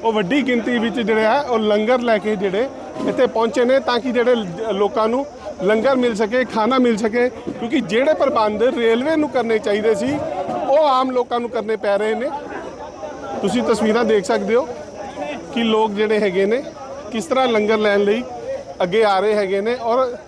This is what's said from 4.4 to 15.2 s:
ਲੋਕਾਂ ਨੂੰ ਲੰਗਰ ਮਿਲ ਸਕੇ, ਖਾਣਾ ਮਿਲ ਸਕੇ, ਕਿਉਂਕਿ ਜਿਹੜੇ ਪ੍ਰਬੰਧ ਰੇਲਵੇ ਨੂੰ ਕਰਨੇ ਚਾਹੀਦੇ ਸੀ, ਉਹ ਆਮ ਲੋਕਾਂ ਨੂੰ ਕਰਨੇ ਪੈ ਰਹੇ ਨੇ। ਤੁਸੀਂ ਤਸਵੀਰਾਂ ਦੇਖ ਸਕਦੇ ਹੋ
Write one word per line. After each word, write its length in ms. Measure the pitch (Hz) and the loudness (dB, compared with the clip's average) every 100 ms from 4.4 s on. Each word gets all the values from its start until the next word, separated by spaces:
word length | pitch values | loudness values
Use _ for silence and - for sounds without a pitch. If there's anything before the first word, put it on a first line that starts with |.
| 196 170 220 | 0 -6 -4
ਲੋਕਾਂ 360 | 196 202 214 220 | 0 0 2 0
ਨੂੰ 180 | 240 285 - - - | 0 -4 -8 -12 -4
ਲੰਗਰ 320 | 180 220 254 262 | 0 2 4 2
ਮਿਲ 200 | 247 208 | 2 0
ਸਕੇ, 300 | 214 247 254 | 0 0 0
ਖਾਣਾ 320 | 226 214 262 | 0 2 4
ਮਿਲ 200 | 247 220 | 4 2
ਸਕੇ, 320 | 220 233 247 | 0 0 0
ਕਿਉਂਕਿ 520 | 247 - - 226 277 | -2 -10 -8 -2 -2
ਜਿਹੜੇ 320 | 165 214 285 | 0 2 2
ਪ੍ਰਬੰਧ 500 | 311 285 233 214 208 | 2 2 2 0 2
ਰੇਲਵੇ 520 | 233 262 226 226 269 320 | 0 2 2 2 2 0
ਨੂੰ 140 | 294 | 0
ਕਰਨੇ 300 | 254 233 220 | 0 0 0
ਚਾਹੀਦੇ 360 | 214 208 214 208 | 0 0 2 0
ਸੀ, 220 | 240 294 311 - - - 262 | 0 -2 -4 -6 -4 -4 2
ਉਹ 180 | 277 302 | 4 4
ਆਮ 240 | 254 262 | 2 2
ਲੋਕਾਂ 280 | 254 240 240 | 0 -2 -2
ਨੂੰ 100 | 240 | -4
ਕਰਨੇ 260 | 233 214 220 | -6 -4 -2
ਪੈ 220 | 208 202 | 0 0
ਰਹੇ 180 | 220 220 | 0 -2
ਨੇ। 140 | 262 - - - - - - - - - - - | -4 -6 -8 -12 -12 -12 -14 -12 -12 -12 -10 -4
ਤੁਸੀਂ 220 | 202 220 | -2 0
ਤਸਵੀਰਾਂ 420 | 226 226 220 214 233 | 0 0 2 2 2
ਦੇਖ 200 | 220 190 | 2 2
ਸਕਦੇ 300 | 226 196 233 | -2 2 0
ਹੋ 120 | 302 - - - - - | 0 -8 -12 -14 -14 -10